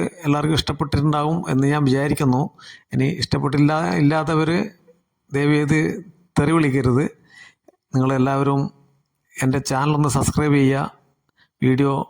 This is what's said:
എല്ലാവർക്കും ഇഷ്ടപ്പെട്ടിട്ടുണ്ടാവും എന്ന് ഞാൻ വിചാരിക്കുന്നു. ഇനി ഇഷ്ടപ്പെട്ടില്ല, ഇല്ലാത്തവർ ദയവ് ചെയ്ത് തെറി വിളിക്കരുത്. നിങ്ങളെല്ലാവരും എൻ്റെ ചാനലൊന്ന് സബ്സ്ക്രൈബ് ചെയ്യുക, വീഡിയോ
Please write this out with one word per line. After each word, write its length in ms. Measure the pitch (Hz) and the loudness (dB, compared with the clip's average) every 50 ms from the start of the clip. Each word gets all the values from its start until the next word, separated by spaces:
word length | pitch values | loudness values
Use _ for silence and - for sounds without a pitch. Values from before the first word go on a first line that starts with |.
| 170 180 - - - | -4 -4 -6 -6 -2
എല്ലാവർക്കും 320 | 143 143 147 147 156 156 131 | 0 0 0 0 0 -2 -2
ഇഷ്ടപ്പെട്ടിട്ടുണ്ടാവും 800 | - - 147 143 160 143 - 143 143 156 151 147 147 156 165 170 180 160 143 | -2 -4 -4 -6 -6 -4 -2 0 0 0 0 0 0 -2 -2 -4 -2 -2 0
എന്ന് 140 | 131 139 139 147 | 0 2 2 2
ഞാൻ 100 | 151 147 131 | 2 2 2
വിചാരിക്കുന്നു. 540 | 127 135 139 151 143 - 156 131 127 127 151 - - - - - - - _ _ - | 0 0 0 -2 -2 0 0 0 2 0 -2 -4 -6 -14 -20 -20 -20 -20 _ _ -4
ഇനി 120 | 131 131 139 - - 123 | -2 -2 -2 -2 -4 -6
ഇഷ്ടപ്പെട്ടില്ല, 500 | - - 143 139 143 135 143 147 147 156 156 170 175 180 170 147 | -4 -4 -2 -2 -2 0 2 2 2 2 0 -2 -2 0 2 2
ഇല്ലാത്തവർ 480 | 143 156 156 156 147 165 156 156 156 170 185 220 214 - _ _ _ - _ _ _ _ _ _ - 143 | 2 2 0 0 0 0 0 0 0 0 -2 -2 -4 -8 _ _ _ -20 _ _ _ _ _ _ -6 -4
ദയവ് 220 | 139 143 147 151 147 | 0 0 2 2 2
ചെയ്ത് 220 | 151 139 156 151 160 170 180 214 170 - - _ _ _ - - | 2 2 0 0 0 0 -2 -6 -10 -16 -20 _ _ _ -2 0
തെറി 140 | 147 147 160 | 0 2 2
വിളിക്കരുത്. 480 | 165 156 139 127 139 123 127 120 131 160 220 - _ _ _ - - - - _ _ _ _ - _ _ _ - | 2 2 2 2 2 2 2 2 2 0 -2 -6 _ _ _ -20 -20 -20 -20 _ _ _ _ -20 _ _ _ -2
നിങ്ങളെല്ലാവരും 680 | 131 127 131 135 131 127 135 139 139 139 139 139 139 143 - - _ _ _ _ _ _ _ _ _ _ _ - | 0 0 0 2 2 0 0 0 0 0 0 0 0 -2 -4 -8 _ _ _ _ _ _ _ _ _ _ _ -8
എൻ്റെ 240 | - 131 131 131 139 131 - | -4 -2 -2 -2 -2 -2 -4
ചാനലൊന്ന് 400 | 135 131 139 151 151 143 151 143 120 | -4 -2 0 0 0 0 0 0 0
സബ്സ്ക്രൈബ് 400 | 143 127 - - - 151 151 143 143 | 0 -2 -2 0 0 0 2 2 2
ചെയ്യുക, 260 | 135 131 135 139 151 - - _ _ _ _ _ _ _ _ _ _ _ _ - - | 2 2 2 0 -4 -6 -10 _ _ _ _ _ _ _ _ _ _ _ _ -2 0
വീഡിയോ 300 | 127 131 127 139 139 139 143 - - | 0 2 2 2 0 0 -2 -4 -8